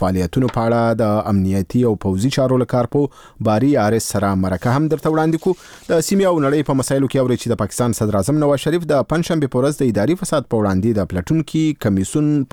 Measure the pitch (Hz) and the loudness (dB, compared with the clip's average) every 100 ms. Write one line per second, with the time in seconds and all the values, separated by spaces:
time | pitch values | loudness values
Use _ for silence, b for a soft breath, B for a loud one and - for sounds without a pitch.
0 | 92 92 87 - 127 120 113 117 117 113 | -2 0 -2 0 -2 0 0 2 2 0
1 | 107 107 107 101 95 98 92 123 120 104 | 0 0 0 0 0 0 -2 0 0 0
2 | 101 95 127 143 131 127 120 127 117 143 | -2 -2 0 0 2 0 0 0 0 0
3 | 143 B B - 113 107 135 139 104 113 | -2 B B -4 0 2 2 2 2 0
4 | - 101 98 95 92 92 123 131 156 156 | -2 -2 0 0 0 -2 0 0 0 -2
5 | 156 156 160 165 185 180 B B - 170 | 0 0 0 0 -2 -4 B B -2 -2
6 | - 196 190 175 135 151 147 135 123 139 | 2 2 2 2 2 0 0 -2 0 0
7 | 135 139 127 120 117 113 104 - 120 107 | 0 0 0 0 -2 -2 -4 -2 -2 0
8 | 107 101 95 151 147 139 156 175 156 143 | 0 0 0 0 2 0 0 -2 0 0
9 | 117 156 170 165 139 123 139 139 131 101 | 0 -2 -2 -2 0 0 0 0 0 2
10 | 113 180 - 156 120 113 104 95 113 107 | 0 0 -2 -4 -2 0 0 2 0 0
11 | 90 92 85 160 151 160 156 143 110 95 | -2 -4 -2 -2 -2 -2 -2 0 0 0
12 | 95 151 151 147 131 | 0 0 0 0 0